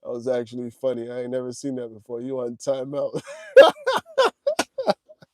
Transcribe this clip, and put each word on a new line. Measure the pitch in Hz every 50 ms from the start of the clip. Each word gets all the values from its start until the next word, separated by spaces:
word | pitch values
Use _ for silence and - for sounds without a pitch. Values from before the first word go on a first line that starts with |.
That | _ -
was | 123 123 117
actually | 123 127 123 120 110 117 123 123 120
funny. | 113 _ - 131 127 117 117 117
I | 123 123
ain't | 123 123
never | 123 131 127 127
seen | 127 - - 143 135
that | 127 120 117 113
before. | 110 104 _ 123 117
You | 120 127 135 131
on | 123 120 120
timeout. | 113 - - 143 131 127 135 143 143 139 139 - 143 -
<laughs> | - 571 640 - - 587 - 554 659 - 622 587 494 523 466 - 679 640 - 523 440 - _ _ - 605 679 - - _ - 523 - - _ _ _ 622 _ - _